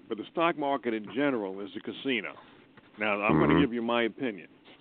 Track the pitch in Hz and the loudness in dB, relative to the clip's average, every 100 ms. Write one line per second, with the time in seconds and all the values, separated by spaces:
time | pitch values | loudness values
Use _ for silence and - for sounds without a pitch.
0 | - 107 104 - 165 147 143 139 120 110 | -8 -8 -6 0 0 0 -2 -2 -2 -4
1 | 101 104 147 127 98 95 101 95 117 98 | -4 -2 0 0 -4 -6 -10 -10 -10 -6
2 | 135 120 82 - - - - - - - | -2 -2 -4 -10 -18 -20 -20 -20 -20 -4
3 | 107 104 104 156 143 165 139 120 117 120 | 0 2 4 4 6 6 4 2 0 2
4 | 117 - 131 95 76 - - - | 2 0 -6 -6 -12 -20 -20 -20